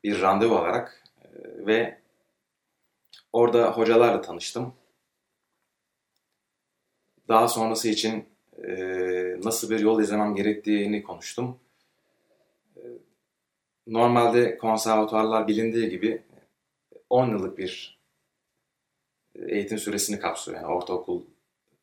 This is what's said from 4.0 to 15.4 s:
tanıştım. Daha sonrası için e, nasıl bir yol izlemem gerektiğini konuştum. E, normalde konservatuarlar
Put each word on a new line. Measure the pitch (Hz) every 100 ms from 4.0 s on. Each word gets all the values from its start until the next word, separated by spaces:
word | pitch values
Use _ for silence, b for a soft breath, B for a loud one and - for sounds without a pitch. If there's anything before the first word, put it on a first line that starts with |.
| 120 -
tanıştım. | - 85 - 120 127 - _ _ _ _ _ _ _ _ _ _ _ _ _ _ _ _ _ _ _ _ _ _ _ _ -
Daha | 113 117
sonrası | 113 113 110 117
için | 107 110 110 - _ _ -
e, | 95 95 92 92 92 90 90 90
nasıl | 107 110 104
bir | 110
yol | 107 110
izlemem | 104 104 107 101
gerektiğini | 104 104 107 104 101 104
konuştum. | - - - - 123 123 _ _ _ _ _ _ _ _ _ _ _ -
E, | 120 120 _ _ _ _ _ _ _ _ -
normalde | 113 123 120 117 120 120 -
konservatuarlar | 113 110 110 110 107 110 110 110